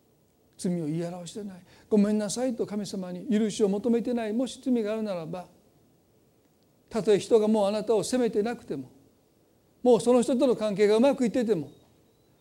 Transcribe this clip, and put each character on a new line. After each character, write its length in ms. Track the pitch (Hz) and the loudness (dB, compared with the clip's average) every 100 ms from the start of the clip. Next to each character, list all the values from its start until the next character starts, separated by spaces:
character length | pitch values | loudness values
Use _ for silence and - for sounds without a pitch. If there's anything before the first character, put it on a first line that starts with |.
| _ _ _ _ _ - | _ _ _ _ _ -8
罪 240 | 190 175 | -4 -4
を 60 | 147 | -4
言 120 | 165 | -6
い 60 | |
表 220 | 170 180 175 | -6 -10 -14
し 60 | |
て 80 | 226 | -14
な 120 | 202 | -14
い、 20 | 180 - - _ | -16 -20 -20 _
ご 80 | 214 | 2
め 140 | 202 | 4
ん 60 | 214 | 2
な 120 | 208 | -2
さ 160 | 233 262 | -2 -2
い 80 | |
と 120 | 233 202 | -2 -4
神 200 | 208 196 | -6 -6
様 260 | 196 180 | -8 -8
に 140 | 180 196 | -8 -2
許 240 | 214 220 | 0 0
し 120 | 180 | 2
を 40 | 202 | 0
求 220 | 202 240 | 2 0
め 120 | 233 | 0
て 120 | 233 | 0
な 120 | 233 214 | -4 -2
い、 60 | |
も 140 | 220 247 | -4 -4
し 140 | - | -6
罪 200 | 269 240 | -2 0
が 100 | 208 | 0
あ 40 | 220 | -4
る 60 | |
な 120 | 214 | -4
ら 120 | 180 160 | -6 -8
ば、 200 | 180 175 _ _ _ _ _ _ _ _ _ _ _ _ _ _ | -12 -14 _ _ _ _ _ _ _ _ _ _ _ _ _ _
た 140 | 226 | -2
と 100 | 202 | 2
え 60 | 202 | 2
人 220 | 208 233 | 4 2
が 80 | 214 | 4
も 160 | 220 | 2
う 20 | 196 | 2
あ 60 | |
な 100 | 214 | 0
た 120 | 214 | 0
を 100 | 214 | 0
責 180 | 165 254 | 0 0
め 80 | 233 | 0
て 120 | 214 | -2
な 120 | 220 | -4
く 100 | 240 | -6
て 120 | - 151 | -10 -10
も、 140 | 127 _ _ _ _ _ _ _ _ _ | -12 _ _ _ _ _ _ _ _ _
も 140 | 247 226 | 2 4
う 40 | |
そ 120 | 240 | 4
の 100 | 247 | 2
人 140 | 233 254 | 2 2
と 100 | 277 | 2
の 100 | 214 | 2
関 200 | 214 196 | -2 2
係 100 | 202 | 4
が 100 | 220 | 6
う 40 | |
ま 140 | 277 | 4
く 100 | 277 | 2
い 40 | 240 | 0
っ 20 | |
て 140 | 254 | 0
て 100 | 226 | 0
も、 160 | 185 131 - _ _ _ _ _ _ | -2 -4 -16 _ _ _ _ _ _